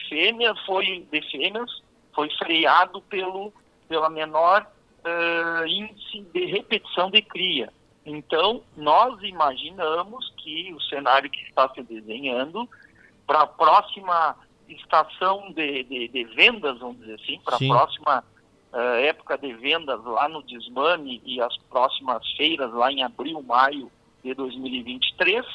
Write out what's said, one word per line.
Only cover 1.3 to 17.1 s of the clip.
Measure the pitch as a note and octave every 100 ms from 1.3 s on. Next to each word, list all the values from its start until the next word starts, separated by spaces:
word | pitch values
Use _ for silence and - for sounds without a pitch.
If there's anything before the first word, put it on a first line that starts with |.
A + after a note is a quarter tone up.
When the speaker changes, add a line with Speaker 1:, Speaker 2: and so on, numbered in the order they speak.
Speaker 1:
fêmeas | C#3 F3 G#3+ A#3+ - - _ _
foi | - D3 -
freado | E3 E3 D3 C3 - G3
pelo, | - G3 F#3 F#3+ G#3 - _ _ -
pela | D#3+ D#3
menor, | D#3 D#3 D#3 E3+ G3 - _ _ _
eh, | E3+ E3+ E3+ E3+ E3 E3 E3
índice | F#3+ G#3+ - - G#3+ G3
de | F3 F3
repetição | G3 - G#3 - - F#3
de | G3
cria. | - F3 F#3 D3 G#2+ - _ _ D3+
Então, | D3+ - D#3+ F#3+ B3+ - D#3
nós | D3 E3 B3 G#3+
imaginamos | G3+ F3+ D3 B2+ D3 F#3+ D#3 E3 F#3+ B3 - -
que | D#3 D#3 F#3
o | D3+
cenário | - C#3+ C3+ C3+ C#3
que | - -
está | - C3
se | -
desenhando | A#2 A2 G#2+ A2+ C#3 B2 C#3+ F#3 B3 - - _ - _ -
pra | D3+
próxima | D3+ - D#3+ F#3+ - - F#3+ E3+ D#3 B2+ _ _ -
estação | D#3 - E3 D#3 - F#3 G3 G3
de, | D#3+ D3+ C#3
de, | B2 C3 A#2
de | C3 A#2
vendas, | A#2 G#3 A3+ D3+ A#2+
vamos | B2 A#2+
dizer | A2